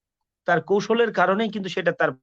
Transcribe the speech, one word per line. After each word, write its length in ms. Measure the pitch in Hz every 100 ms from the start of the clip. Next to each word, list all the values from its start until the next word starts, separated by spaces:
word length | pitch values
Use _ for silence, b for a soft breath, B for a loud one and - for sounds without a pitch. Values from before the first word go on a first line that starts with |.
| _ _ _ _ -
তার 140 | 170
কৌশলের 520 | 160 202 - 226 226
কারণেই 360 | 190 180 190 226
কিন্তু 200 | 214 185
সেটা 220 | 190 175
তার 200 | - 156 131